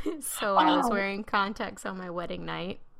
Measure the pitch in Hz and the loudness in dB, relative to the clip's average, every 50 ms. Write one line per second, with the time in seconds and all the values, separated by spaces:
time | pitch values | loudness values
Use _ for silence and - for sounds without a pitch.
0 | - 302 339 302 269 - - - 233 208 196 - - 311 - - 262 240 214 196 | -2 -2 -4 -4 -6 -8 -6 -2 0 2 4 6 6 6 6 6 4 2 2 2
1 | 196 196 196 202 214 - - 208 196 202 202 - 214 196 202 - - 202 190 185 | 0 0 -2 -4 -4 0 2 2 2 2 0 -4 -6 -8 -8 -8 -8 -8 -8 -6
2 | 185 180 170 175 170 - 185 180 170 165 160 160 170 185 - - - - - | -8 -6 -6 -6 -4 -4 -6 -6 -6 -6 -6 -6 -6 -6 -8 -10 -12 -16 -18